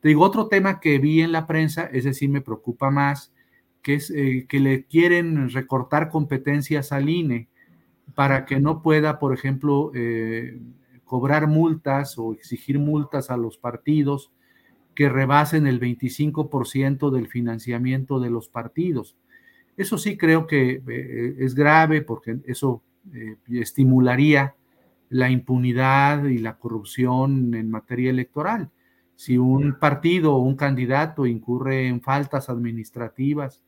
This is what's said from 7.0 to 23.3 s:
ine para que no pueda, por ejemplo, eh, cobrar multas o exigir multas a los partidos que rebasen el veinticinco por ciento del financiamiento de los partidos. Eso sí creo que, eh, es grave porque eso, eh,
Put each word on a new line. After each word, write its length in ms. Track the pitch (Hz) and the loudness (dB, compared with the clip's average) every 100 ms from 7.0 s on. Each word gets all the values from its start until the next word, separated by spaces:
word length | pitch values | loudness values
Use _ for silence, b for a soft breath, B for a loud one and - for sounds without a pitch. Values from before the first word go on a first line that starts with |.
| 139 | 0
ine 400 | 170 160 120 117 b b b b _ - | 0 -2 -4 -6 b b b b _ -16
para 300 | - 135 135 | -2 0 0
que 160 | 131 135 | 0 0
no 220 | 143 156 | 0 0
pueda, 360 | 160 156 151 147 | 2 4 2 0
por 160 | 139 | -2
ejemplo, 560 | 131 135 135 147 143 156 | -2 -2 -2 0 0 0
eh, 680 | 131 117 113 113 113 123 123 120 - _ _ | -4 -4 -4 -4 -6 -8 -14 -18 -20 _ _
cobrar 420 | _ 127 135 151 156 | _ -2 0 2 2
multas 720 | 151 165 160 - 135 139 - | 4 2 0 -2 -2 -4 -8
o 140 | 113 | -8
exigir 460 | 107 - 113 - 139 | -8 -10 -12 -4 -2
multas 520 | 147 151 139 139 127 | 0 -2 -2 -6 -4
a 60 | 123 | -4
los 220 | 113 - | -6 -6
partidos 760 | 120 117 - 151 143 143 - b b b b b _ | -10 -8 0 2 2 -2 -8 b b b b b _
que 140 | - 143 | 0 2
rebasen 580 | 131 131 143 147 160 143 | 2 2 4 4 2 2
el 120 | 123 | 2
veinticinco 720 | 123 120 127 - 151 151 139 | -2 -4 -6 -2 -2 -2 -4
por 160 | 135 120 | -2 -4
ciento 440 | 135 135 139 147 | 0 0 0 0
del 180 | 131 113 | -2 -2
financiamiento 920 | 123 120 113 123 120 127 131 131 135 | -4 -4 -6 -6 -4 -2 -2 -2 -2
de 120 | 123 | -2
los 180 | 117 - | -4 -6
partidos. 680 | 120 117 - 180 139 107 _ b b b b b - | -12 -10 -4 -2 -2 -6 _ b b b b b -8
Eso 220 | 190 220 | -4 -2
sí 180 | 208 196 | -4 0
creo 300 | 165 160 160 | 4 4 4
que, 360 | 147 127 131 131 | 2 2 0 -8
eh, 480 | 120 131 120 120 135 | -10 -8 -6 -6 -4
es 160 | 131 | -4
grave 480 | 127 147 160 160 156 | 2 4 6 6 2
porque 360 | - 110 - 117 139 | -2 -10 -8 -10 -8
eso, 360 | 120 139 117 _ _ 196 | -4 -2 -4 _ _ -20
eh, 240 | 135 110 | -16 -16